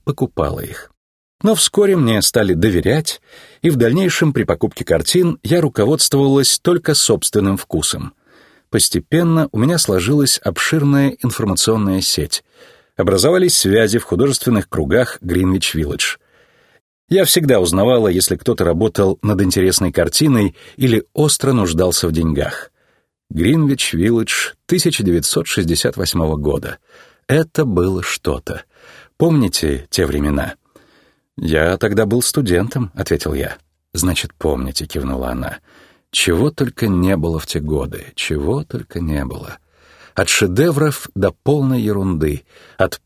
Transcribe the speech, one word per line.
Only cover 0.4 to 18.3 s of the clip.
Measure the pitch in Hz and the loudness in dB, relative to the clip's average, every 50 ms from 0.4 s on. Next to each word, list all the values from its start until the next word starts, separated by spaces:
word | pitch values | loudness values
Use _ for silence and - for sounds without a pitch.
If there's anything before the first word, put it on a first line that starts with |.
| 76 71 - - | -4 -4 -4 -6
их. | - - - - - - _ _ _ _ _ _ _ _ _ _ | -10 -12 -14 -16 -18 -20 _ _ _ _ _ _ _ _ _ _
Но | - 214 220 | 0 0 2
вскоре | - - - - 208 202 196 190 | 2 0 0 2 2 4 4 4
мне | 170 131 113 110 101 | 2 4 2 2 2
стали | - - - 120 104 95 87 | 2 2 2 2 2 2 2
доверять, | 80 92 113 90 87 - 92 131 156 156 - - - _ _ - - - - - _ | 2 2 2 2 2 2 2 0 0 -2 -4 -10 -12 _ _ -20 -20 -20 -20 -12 _
и | - 170 | 0 0
в | 151 | 2
дальнейшем | 123 120 113 131 185 196 175 - - 175 151 135 | 2 2 2 2 2 2 0 0 2 0 2 2
при | 120 104 | 0 0
покупке | - 85 - - - - - - | 0 0 0 -2 -4 -4 -8 -2
картин | - 82 80 - - - 180 180 170 160 - | 0 0 0 0 0 2 2 2 2 -2 -4
я | - 107 165 175 | -2 0 0 2
руководствовалась | 160 135 - - 101 123 156 147 - - 143 135 139 135 135 139 131 - - - | 2 0 0 0 2 2 2 0 -2 0 0 2 2 4 4 2 2 2 -2 0
только | - 180 175 175 - - 147 | 0 0 0 0 0 0 0
собственным | - - - 110 82 - - - 104 98 98 98 | 0 2 2 0 0 0 -2 0 0 0 0 0
вкусом. | 92 - - - 80 - - - 76 71 - - _ _ _ _ _ _ _ _ _ _ _ | -2 -4 -6 -4 -4 -4 -4 -6 -8 -10 -12 -16 _ _ _ _ _ _ _ _ _ _ _
Постепенно | - 107 - - - 90 - - 151 165 175 165 160 160 147 139 - | 0 0 0 0 -2 -4 -2 0 0 2 2 2 2 2 0 0 0
у | |
меня | 104 120 151 175 | 0 0 2 2
сложилась | 156 - - 95 92 87 113 147 147 139 127 - - | 0 0 0 0 0 2 2 2 2 2 2 0 -2
обширная | - 101 82 - - - 160 160 143 143 143 139 139 139 127 - | -2 -4 -4 -2 -2 -2 0 2 2 2 4 4 2 0 0 -2
информационная | - 120 - - 110 101 90 - - 110 113 110 101 95 92 95 | -6 -6 -4 -2 -2 -2 0 0 2 0 2 2 0 0 0 0
сеть. | - - - 90 73 - - - - _ _ _ - - - _ _ _ _ | -2 -2 -2 -2 -2 -4 -6 -8 -8 _ _ _ -20 -20 -20 _ _ _ _
Образовались | - 98 98 98 92 120 151 175 185 185 175 - | -2 0 2 2 4 4 4 4 4 2 2 2
связи | - - 95 101 113 113 101 110 113 | 2 2 2 4 4 4 4 2 -2
в | - | -2
художественных | - 98 90 135 139 131 - - 127 117 101 - | -2 0 0 0 0 0 -2 0 0 0 0 0
кругах | - - 82 73 69 87 123 123 - - - | -2 -4 -4 -2 0 2 2 0 0 -4 -10
Гринвич-Виллидж. | - 90 87 90 95 92 92 90 - - - 80 76 73 69 - - - - - _ _ _ _ _ _ _ _ _ _ _ _ _ _ _ _ _ _ | -6 -4 -2 0 2 2 0 0 -2 -2 -2 -4 -4 -4 -6 -8 -8 -10 -12 -12 _ _ _ _ _ _ _ _ _ _ _ _ _ _ _ _ _ _
Я | 170 190 - | 2 2 2
всегда | - - 180 156 135 123 101 | 2 2 2 4 4 4 4
узнавала, | 87 80 85 95 104 123 127 117 110 | 4 2 2 2 2 4 4 4 4
если | 98 87 92 - - | 2 2 2 0 0